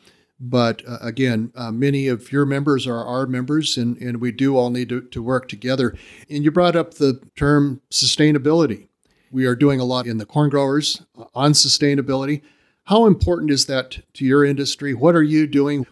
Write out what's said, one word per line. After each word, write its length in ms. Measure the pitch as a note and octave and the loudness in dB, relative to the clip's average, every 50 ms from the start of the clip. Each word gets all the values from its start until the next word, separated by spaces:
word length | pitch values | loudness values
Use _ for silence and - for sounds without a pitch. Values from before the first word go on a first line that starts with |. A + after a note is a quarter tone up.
| _ _ _ _ _ _ _ - | _ _ _ _ _ _ _ -16
but, 440 | C3 A#2+ B2 B2 A#2+ A#2 A2+ - - B2 | -10 -4 0 0 2 0 0 -4 -8 -14
uh, 120 | A#2+ A2+ | -14 -12
again, 500 | - A#2+ A2+ A#2 C3 B2+ A#2 A2 A2+ A#2 - | -10 -8 -4 -2 0 0 0 -2 -2 -6 -8
uh, 160 | B2+ A#2+ A2+ | -12 -10 -8
many 360 | A2 A#2 C3+ C#3+ C#3 C#3 C3+ C3+ | -4 -2 -2 0 0 0 0 -2
of 240 | B2 A2 - - | -2 -4 -6 -4
your 140 | C3+ C#3 D3 | -2 0 0
members 400 | C#3 C3+ C#3 C#3 D3+ C#3+ C3 B2 | 0 0 -2 0 0 0 0 0
are 180 | B2+ A#2+ A#2 A#2 | -4 -6 -6 -6
our 220 | A#2+ B2 B2+ C3+ | -6 -6 -4 -4
members, 520 | B2+ B2+ B2 B2+ B2+ D3 D#3 D3+ - - C3 | -4 -4 -4 -4 -2 -2 -2 -2 -2 -2 -2
and, 200 | A#2+ A#2 A#2+ - | -2 -2 -4 -4
and 240 | - B2 A#2+ A#2 | -6 -8 -8 -6
we 100 | A#2+ B2 | -4 -6
do 240 | G#2+ A#2+ C3+ C3+ C3+ | -2 0 0 2 2
all 140 | C3 B2 B2 | 2 2 0
need 200 | A#2+ B2 B2 A2 | 0 -4 -4 -4
to, 120 | B2 B2+ | -6 -8
to 220 | B2+ - - B2+ A2+ | -8 -10 -12 -10 -4
work 240 | A#2+ C3 B2 A#2+ - | -2 -2 -2 -2 -6
together. 480 | - G2+ A2 B2+ C3 C3 C3 A#2 - - - - - - - - | -16 -10 -6 -4 -2 0 -2 -2 -4 -6 -18 -20 -20 -20 -18 -10
And 140 | D3+ D3 D3 | -6 -2 0
you 80 | D#3 | 0
brought 240 | D3 F3+ F3 F3 E3 | 2 2 2 2 2
up 180 | E3+ D#3+ E3 - | 0 -2 -2 -4
the 260 | - D3+ C3+ B2+ B2+ - - _ | 0 0 0 0 -2 -8 -16 _
term 460 | - D3 C#3+ D3 D3 D3 C#3+ B2+ - _ - | -4 0 2 2 2 2 0 -2 -8 _ -8
sustainability. 960 | - - - - - - D3+ D3+ D3+ C#3+ B2 D3 D#3 E3+ E3 B2+ G#2+ - - _ _ _ _ _ _ _ _ _ | -4 -2 -2 -2 0 2 2 4 4 2 2 2 2 2 2 2 -2 -6 -12 _ _ _ _ _ _ _ _ _
We 160 | C3 C3 C3 B2+ | -4 -2 0 0
are 80 | B2+ | 0
doing 240 | A#2+ D3 C#3 C#3 C3 | 2 2 2 2 2
a 40 | B2+ | -2
lot 220 | B2 B2+ B2+ B2 | -2 -2 -4 -4
in 140 | A#2+ A2+ A2 | -4 -6 -6
the 60 | G#2+ - | -6 -4
corn 240 | - D3+ D3+ D3 | -2 0 0 2
growers, 500 | C#3 C#3+ C#3 C3+ C3+ D3+ D3 - - - - _ _ - | 2 0 0 0 0 0 -2 -2 -6 -8 -12 _ _ -20
uh, 60 | A2+ - - | -20 -14 -6
on 200 | B2+ C3+ D3+ D3+ | 0 2 2 4
sustainability. 880 | - - C#3 - - D3 C#3+ C#3+ C#3 C3+ C#3 C3+ C3+ C3+ C#3 D3+ D3 _ _ _ _ _ _ _ _ _ | 4 2 2 2 0 2 2 2 0 0 -2 -2 -4 -2 -4 -6 -6 _ _ _ _ _ _ _ _ _
How 240 | - G3 A3 A#3 A3 | 0 4 4 6 6
important 420 | F3+ - - F#3 F3 E3+ D3+ D3+ | 4 4 2 0 0 0 0 -2
is 160 | C#3+ C3+ - | 0 0 0
that 320 | - C#3 C3 B2+ - - - - _ _ | -2 -2 -4 -4 -6 -10 -20 -20 _ _
to 100 | - C3+ | -4 0
your 220 | C3 C3+ C#3+ D3 | 2 4 4 4
industry? 480 | C#3 C#3+ C3+ C#3 C3 - - D3 C#3+ C3 | 4 2 -2 -4 -6 -6 -8 -6 -6 -4
What 220 | A2 B2+ E3 F3 | 2 2 4 4
are 80 | E3+ D3+ | 4 4
you 240 | D3+ D#3 D#3 D#3 D3 | 4 2 2 2 2
doing? 400 | C#3 C#3+ C#3 C#3+ D3 C#3+ B2 - | 2 2 2 2 0 -4 -6 -6